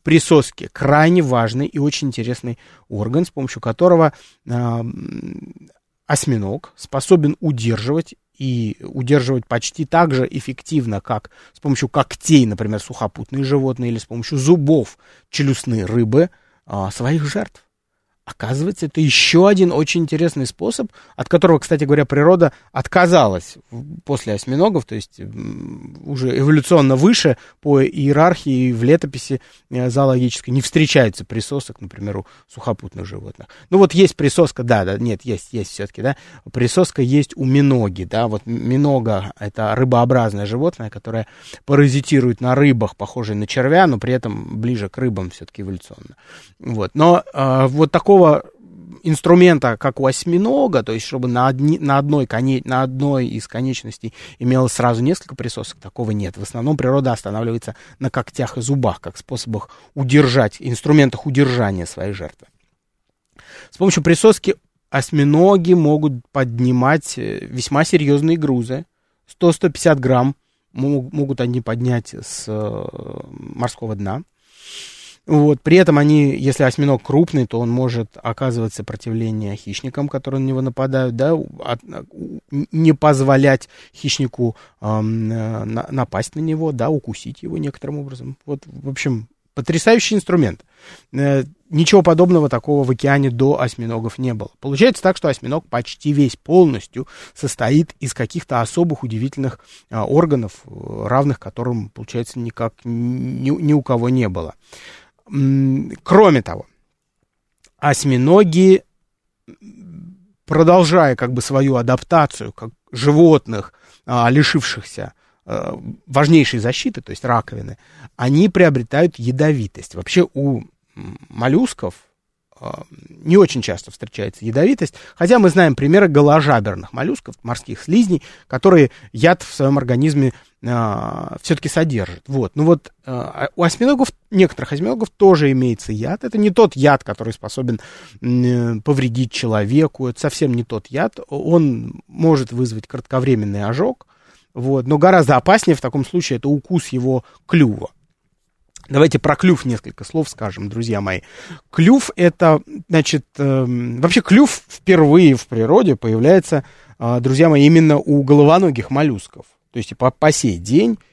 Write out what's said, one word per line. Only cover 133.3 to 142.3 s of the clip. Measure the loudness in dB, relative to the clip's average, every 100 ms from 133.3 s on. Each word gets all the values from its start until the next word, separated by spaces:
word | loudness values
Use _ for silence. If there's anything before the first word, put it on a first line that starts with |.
| -8 -8 -2
у |
осьминогов, | -2 2 2 2 0 -4 _
некоторых | 2 2 0 -8
осьминогов | -4 -4 -4 -6
тоже | 2 4 6 4
имеется | 2 0 -2 -6
яд. | -8 -6 -8
Это | -6 0
не | 2
тот | 4 4 4
яд, | 2 2
который | -2 -8 -8
способен, | -10 -10 -6 -4 -6 -8 -20 -20 -8
м, | -2 0
э, | 2 0 -2 -2
повредить | -2 0 -2 -2 -4
человеку. | -4 -2 -2 0 2 0 -2 -10
Это | -6
совсем | -6 -2 -2
не | -2
тот | -4 -10 -8
яд. | -6 -6 -8 -12
Он | -8 0 2 2 -2 -8 -14 -16
может | -2 2